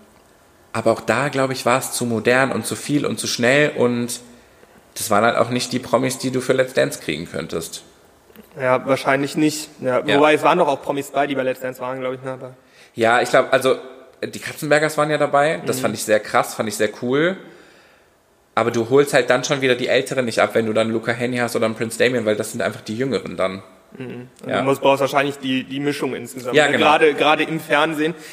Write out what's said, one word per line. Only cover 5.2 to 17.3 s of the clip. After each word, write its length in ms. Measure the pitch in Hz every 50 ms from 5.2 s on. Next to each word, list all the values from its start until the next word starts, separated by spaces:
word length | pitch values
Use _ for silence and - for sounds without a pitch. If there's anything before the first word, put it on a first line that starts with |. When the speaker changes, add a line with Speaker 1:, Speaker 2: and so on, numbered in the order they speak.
| 110
Speaker 1:
halt 120 | 120 -
auch 120 | - 113 117
nicht 220 | 123 123 - - -
die 60 | 123
Promis, 400 | 123 - - 117 131 131 123 -
die 120 | - 131
du 100 | 127 131
für 120 | 123 - 131
Let's 220 | 131 127 127 -
Dance 260 | - 135 - - - -
kriegen 240 | - 76 73 87 82
könntest. 520 | - 76 82 82 - 85 80 - - - - - _ _ _ _ _ _ _ - - - - _ - 139
Speaker 2:
Ja, 240 | 131 127 127 127 110
wahrscheinlich 500 | 131 135 127 - 143 135 139 143 139 -
nicht. 320 | - 151 151 147 - - - - -
Ja, 220 | - 131 123 123 -
Speaker 1:
Ja. 120 | - 101
Speaker 2:
wobei, 180 | 139 147 151 151
es 80 | 147 -
waren 160 | 147 160 180
doch 100 | 139 147
auch 140 | 139 131 -
Promis 280 | - 143 139 135 -
bei, 160 | - 139 143
die 80 | 147 139
bei 80 | 131 127
Let's 160 | 131 127 -
Dance 200 | 127 127 127 -
waren, 200 | 127 123 131 131
glaub 140 | 131 127 131
ich, 80 | 127 131
ne? 100 | 131 131
Aber 240 | 131 131 127 127 - _ _ _ - - - _
Speaker 1:
Ja, 260 | 117 113 113 120 123 120
ich 60 | 123
glaub, 220 | - 135 127 - 131
also, 240 | 131 123 131 120 - - - - - - - - _ -
die 160 | 120 - -
Katzenbergers 580 | - - - - 160 147 143 151 156 151 - -
waren 120 | 147 156
ja 80 | 151 143
dabei. 420 | 147 139 139 143 143 156 170 175 -
Das 100 | - - 127
Speaker 2:
Mhm. 40 | 120
Speaker 1:
fand 120 | 110 107
ich 80 | 107 -
sehr 160 | - 107 107
krass, 340 | - - - 123 139 - -
fand 140 | - 113 107
ich 80 | 104
sehr 120 | - 107 107 - - -
cool. 340 | 120 131 143 160 180